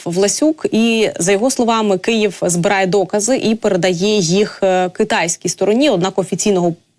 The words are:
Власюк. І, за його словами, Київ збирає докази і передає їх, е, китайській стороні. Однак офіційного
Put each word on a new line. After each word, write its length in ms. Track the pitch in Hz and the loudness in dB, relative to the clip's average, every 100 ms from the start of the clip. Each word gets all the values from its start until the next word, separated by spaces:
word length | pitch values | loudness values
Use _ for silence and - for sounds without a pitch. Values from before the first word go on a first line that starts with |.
Власюк. 640 | - 170 196 - 302 311 - | -6 0 0 2 0 0 -2
І, 380 | 214 233 226 208 - | 0 2 2 0 -2
за 140 | 175 | -2
його 180 | 196 262 | 0 0
словами, 480 | 262 233 226 208 185 | 0 0 0 0 0
Київ 440 | 226 226 208 - | 0 0 0 -2
збирає 440 | 175 175 185 196 190 | -2 0 0 0 2
докази 500 | 202 180 208 202 262 | 0 0 -2 0 0
і 180 | 214 | 0
передає 640 | 220 208 185 185 170 202 214 | 0 0 0 0 0 0 0
їх, 420 | 160 190 214 - | 2 0 0 0
е, 260 | 190 185 180 | 0 2 -2
китайській 600 | - 214 214 165 - 175 | -2 -2 0 -2 -4 -8
стороні. 420 | - 190 226 294 | -2 0 2 2
Однак 280 | 190 190 190 | 2 0 -2
офіційного 560 | 175 185 214 190 175 165 _ | -4 -2 0 2 0 -2 _